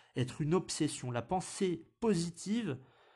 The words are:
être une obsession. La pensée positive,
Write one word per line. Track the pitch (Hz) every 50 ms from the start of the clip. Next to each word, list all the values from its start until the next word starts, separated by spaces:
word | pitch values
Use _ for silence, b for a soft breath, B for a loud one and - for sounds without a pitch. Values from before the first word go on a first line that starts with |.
| B B B
être | - 123 127 - -
une | 156 143 170
obsession. | 185 175 - - - 160 147 - - - 123
La | 120 120 117
pensée | - 185 185 175 - - - 196 185 170 - - - _ -
positive, | - 226 202 165 170 175 165 - - 185 214 240 226 175 131 110 B B B B B B B